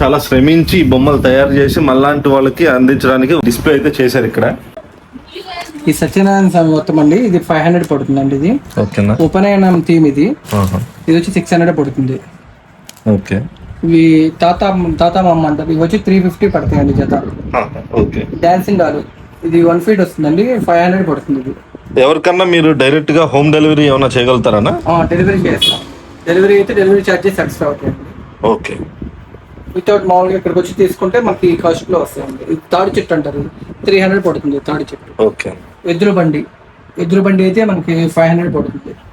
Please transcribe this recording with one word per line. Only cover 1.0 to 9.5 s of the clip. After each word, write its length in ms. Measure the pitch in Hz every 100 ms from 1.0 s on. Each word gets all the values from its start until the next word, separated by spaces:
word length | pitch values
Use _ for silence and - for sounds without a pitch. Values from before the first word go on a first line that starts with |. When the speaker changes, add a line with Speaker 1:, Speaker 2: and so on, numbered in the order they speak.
| 139 139
Speaker 1:
తయారు 320 | 131 131 139
చేసి 300 | 139 139 170
మనలాంటి 480 | 147 131 143 147 143
వాళ్ళకి 380 | 135 135 131 165
అందించడానికి 760 | 127 131 135 127 131 131 165
డిస్ప్లే 300 | 120 117 156
అయితే 300 | 139 147 147
చేశారు 220 | 127 127 -
ఇక్కడ. 300 | - 117 - - - - - - 262 - 359 - - - - 175
Speaker 2:
ఈ 40 |
సత్యనారాయణ 560 | 147 156 196 196 196 190
స్వామి 220 | 165 160
మొత్తం 280 | 156 - 156
అండి, 180 | 147 185
ఇది 220 | 240 175
ఫైవ్ 220 | - 160
హండ్రెడ్ 300 | 160 175 165
పడుతుందండి 460 | 143 131 139 135 139
ఇది. 240 | 165 269 - -
Speaker 1:
ఓకేనా? 360 | 107 - 101 127
Speaker 2:
ఉపనయనం 640 | 160 190 202